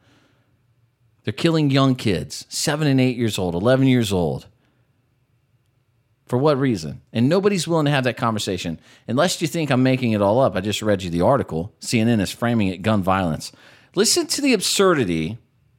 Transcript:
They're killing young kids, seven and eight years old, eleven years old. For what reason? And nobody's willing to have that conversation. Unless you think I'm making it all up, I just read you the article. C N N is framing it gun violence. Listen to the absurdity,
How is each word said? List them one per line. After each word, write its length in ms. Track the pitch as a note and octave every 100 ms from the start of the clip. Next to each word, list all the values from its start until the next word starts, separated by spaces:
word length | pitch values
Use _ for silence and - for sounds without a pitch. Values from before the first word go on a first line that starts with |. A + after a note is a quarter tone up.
| _ _ _ _ _ _ _ _ _ _ _ _
They're 100 | -
killing 360 | G#2+ E3 D#3+ D3
young 260 | C3+ C3+ B2
kids, 500 | A2+ E2+ - - -
seven 380 | - - D3+ D3+
and 120 | C3+
eight 160 | B2+ A#2+
years 220 | A2+ G2+
old, 160 | F#2
eleven 340 | E2+ G#2+ C3 C3+
years 240 | B2+ A2
old. 360 | F#2+ D#2+ C2 - _ _ _ _ _ _ _ _ _ _ _ _ _ _ _ _ _ -
For 120 | B2
what 220 | D3+ C3+
reason? 420 | C3+ G#2 D#2 F#2 -
And 160 | A2+ B2
nobody's 380 | F#3 G3+ G3+ D#3
willing 180 | E3 C#3+
to 60 |
have 120 | D3
that 140 | B2+ A2
conversation. 600 | A#2+ G#2+ - F#2 F2 D#2+ - - -
Unless 340 | A#2+ F3+ -
you 60 | D#3+
think 220 | E3+ D3
I'm 140 | B2+
making 280 | C3 C3 B2
it 100 | G#2+
all 180 | G2+ A#2
up, 160 | B2+ F#2+
I 60 |
just 200 | G2+ G2
read 220 | G#2+ G2
you 60 | F#2
the 120 | E2+
article. 520 | F#2 C3+ F#2+ D#2+ G2 _
C 200 | - A#2+
N 80 | A2+
N 120 | A#2
is 120 | F2+
framing 360 | - A#2+ A#2 F#2+
it 140 | F2+
gun 220 | G2 G#2+
violence. 480 | F#2 F#2+ F2+ D2 - - - - _ E3+
Listen 320 | A3+ F4 D#4+
to 140 | -
the 120 | C#4
absurdity, 840 | A3+ - - F#3+ D#3+ G2+ E2 D#2+ A#2 _ _ _